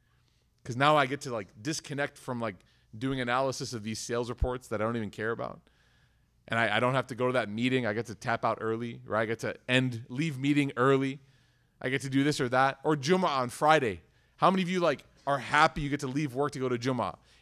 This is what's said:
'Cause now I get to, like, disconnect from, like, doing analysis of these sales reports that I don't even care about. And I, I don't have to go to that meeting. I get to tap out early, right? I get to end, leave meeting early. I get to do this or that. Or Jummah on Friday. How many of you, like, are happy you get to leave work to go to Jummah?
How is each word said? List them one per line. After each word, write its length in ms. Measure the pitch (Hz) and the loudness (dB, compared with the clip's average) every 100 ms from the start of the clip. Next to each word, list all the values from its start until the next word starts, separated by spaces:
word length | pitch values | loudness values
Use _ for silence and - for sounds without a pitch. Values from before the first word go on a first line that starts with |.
| _ _ _ _ _ _ | _ _ _ _ _ _
'Cause 120 | - 117 | -10 2
now 200 | 147 151 | 4 6
I 80 | 135 | 4
get 160 | 139 | -2
to, 100 | 135 | -6
like, 180 | 117 95 110 | -8 -8 -10
disconnect 560 | 135 156 - 143 143 - | -6 -6 -8 -6 -6 -8
from, 220 | - 120 | -8 -4
like, 160 | 113 87 _ _ _ 110 | -4 -6 _ _ _ -6
doing 220 | 135 135 | -4 -2
analysis 540 | 120 127 135 123 120 | 0 0 0 -4 -8
of 100 | 117 | -8
these 160 | 107 110 | -8 -8
sales 300 | - 117 120 | -4 -4 -4
reports 380 | 117 127 123 - | -2 -2 -2 -6
that 120 | 107 | -2
I 20 | |
don't 120 | 110 117 | -2 -2
even 160 | 101 | -6
care 200 | - 110 | -6 -6
about. 300 | 117 - - _ _ _ _ _ _ _ _ - | -4 -8 -12 _ _ _ _ _ _ _ _ -6
And 120 | 113 | 0
I, 180 | 110 107 | 2 2
I 20 | |
don't 160 | 123 131 | 2 0
have 120 | 117 | -2
to 80 | 117 | -2
go 120 | 127 | 0
to 60 | |
that 160 | 127 104 | 0 0
meeting. 360 | 107 127 127 113 | -2 0 0 0
I 80 | |
get 140 | 107 117 | -4 -6
to 80 | 101 | -8
tap 280 | 127 117 | -4 -2
out 140 | 120 107 | -2 -2
early, 400 | 110 113 120 127 120 | -4 -4 -6 -12 -4
right? 160 | 107 | -2
I 40 | 113 | -2
get 140 | 113 | -4
to 160 | 113 - - | -6 -8 0
end, 380 | 127 127 113 123 | 2 2 -2 -8
leave 300 | 123 165 131 | -4 -4 -2
meeting 320 | 139 147 139 120 | 2 2 2 2
early. 420 | 131 135 135 143 - _ _ _ _ - | 4 4 2 -6 -16 _ _ _ _ -8
I 100 | 127 | -4
get 120 | 135 | -4
to 80 | 139 | 0
do 140 | 135 | 2
this 180 | 143 143 | 2 2
or 80 | 123 | 2
that. 300 | 127 135 - | 4 2 2
Or 120 | 156 147 | -2 0
Jummah 340 | 131 185 175 | 2 2 2
on 200 | 139 123 | 0 -2
Friday. 520 | - 151 156 123 90 _ _ _ - | 2 6 6 4 -4 _ _ _ 2
How 120 | 165 | 2
many 140 | 190 | 4
of 60 | 175 | 0
you, 100 | 185 | 0
like, 240 | 170 135 - _ - | 0 -2 -8 _ -4
are 100 | 139 | -2
happy 440 | 113 147 160 165 | 2 4 4 4
you 80 | 143 | -4
get 100 | 139 | -2
to 80 | 139 | -2
leave 260 | 139 147 | -2 -4
work 180 | 123 143 | -2 -4
to 60 | 143 | -2
go 80 | 127 | -2
to 100 | 120 | -2
Jummah? 400 | 123 123 95 - _ _ | -2 -2 -4 -6 _ _